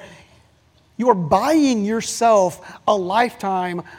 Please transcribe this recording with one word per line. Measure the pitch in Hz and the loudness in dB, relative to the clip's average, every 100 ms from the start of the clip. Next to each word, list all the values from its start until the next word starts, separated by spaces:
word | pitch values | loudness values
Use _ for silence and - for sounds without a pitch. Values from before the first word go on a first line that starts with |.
| - - _ _ _ _ _ _ _ - | -10 -20 _ _ _ _ _ _ _ -2
you | 247 | 0
are | |
buying | 196 156 196 262 320 277 226 | 0 2 0 2 2 2 0
yourself | 202 226 - - 233 214 185 - - - - | -2 -4 -6 0 2 4 2 -4 -16 -6 -2
a | 208 | -2
lifetime | 180 208 240 - 196 185 180 175 - | 0 -2 -2 -4 -6 -4 -4 -8 -12